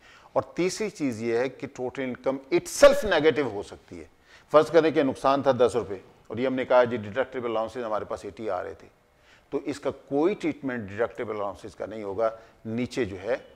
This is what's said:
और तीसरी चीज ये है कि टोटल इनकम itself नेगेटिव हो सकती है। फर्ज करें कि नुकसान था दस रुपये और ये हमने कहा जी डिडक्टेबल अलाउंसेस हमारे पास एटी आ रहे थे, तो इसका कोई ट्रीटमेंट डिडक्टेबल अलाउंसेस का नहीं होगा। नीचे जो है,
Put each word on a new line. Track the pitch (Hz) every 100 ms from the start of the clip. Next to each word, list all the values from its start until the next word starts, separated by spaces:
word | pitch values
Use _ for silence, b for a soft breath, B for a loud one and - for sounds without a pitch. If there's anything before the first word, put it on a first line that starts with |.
| B B B 131
और | - -
तीसरी | 180 - 214
चीज | - 143 110
ये | 117 117
है | 135
कि | 139 135
टोटल | - 127 135
इनकम | 131 120 135 135 -
itself | 349 - - 285 277
नेगेटिव | 214 170 151 156 131
हो | 101
सकती | 92 - - 87
है। | 78 _ b b b
फर्ज | 147 151
करें | 160 160
कि | 147
नुकसान | 135 117 139 139
था | 135
दस | 123 120
रुपये | 117 95 92 - - -
और | 107
ये | 131
हमने | 131
कहा | 123 127
जी | 123 120
डिडक्टेबल | 104 107 123 135 120
अलाउंसेस | 110 113 127
हमारे | 117 104
पास | 101 110
एटी | 104 95 107
आ | 90
रहे | 92
थे, | 92 95 _ _ _ b b b
तो | 139
इसका | - 135 139
कोई | - - 139 170
ट्रीटमेंट | 208 160 - 135 123 98
डिडक्टेबल | 101 117 - 113
अलाउंसेस | 107 101 90 107
का | - 101
नहीं | 110
होगा। | 101 98 113 110 B B 110
नीचे | 113 123 -
जो | 107 92
है, | 98 135 -